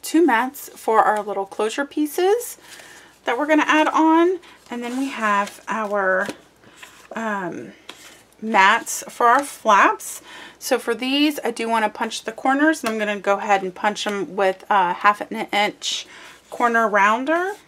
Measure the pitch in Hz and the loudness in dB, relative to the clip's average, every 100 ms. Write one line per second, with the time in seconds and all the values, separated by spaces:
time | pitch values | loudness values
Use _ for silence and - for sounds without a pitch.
0 | - 311 330 226 254 294 - - - - | 0 2 4 4 0 -6 -20 -10 0 4
1 | - 214 208 196 196 - 214 214 285 - | 4 2 -2 -6 -6 -4 -4 -2 -6 -4
2 | 302 - 359 466 480 - - - - - | -4 0 2 0 -2 -16 -20 -20 -20 -20
3 | - _ - 240 294 311 269 302 302 - | -20 _ -6 -4 2 2 4 2 2 4
4 | 320 320 339 370 - - - 240 240 247 | 4 6 4 0 -8 -20 -14 -10 -8 -6
5 | 269 247 220 202 202 - - 214 214 202 | -6 -2 0 0 -2 -8 -10 -6 -4 -2
6 | 190 185 202 - _ _ - - - - | 0 0 -2 -8 _ _ -20 -20 -20 -20
7 | - - 226 202 180 - 190 - _ - | -14 -8 -6 -6 -6 -10 -14 -20 _ -20
8 | - - _ _ 220 220 190 226 - - | -20 -20 _ _ -2 4 6 4 -2 -10
9 | - - 240 247 285 - 220 202 277 403 | -10 0 4 4 0 -6 2 4 4 2
10 | - - - - - - - 247 - 226 | -8 -16 -18 -20 -20 -16 -4 -4 -2 -4
11 | 254 277 294 294 226 233 226 226 214 - | -2 2 0 0 -6 -4 -2 0 0 -2
12 | 226 - - 220 262 269 302 311 233 220 | -8 -6 -10 -4 -2 2 2 2 -4 -4
13 | 208 208 190 196 208 196 190 180 214 202 | -4 -4 -2 -2 2 0 0 -2 -4 -2
14 | - 202 190 190 190 185 - 208 180 180 | -4 -4 -6 0 0 0 0 2 2 2
15 | 202 214 - 220 202 202 208 - - - | 0 0 -6 -8 -4 0 -2 -2 -8 -8
16 | - - - - _ - 240 233 226 202 | -10 -20 -20 -20 _ -2 0 2 2 4
17 | 202 226 262 330 370 403 | 4 2 0 -2 -2 -8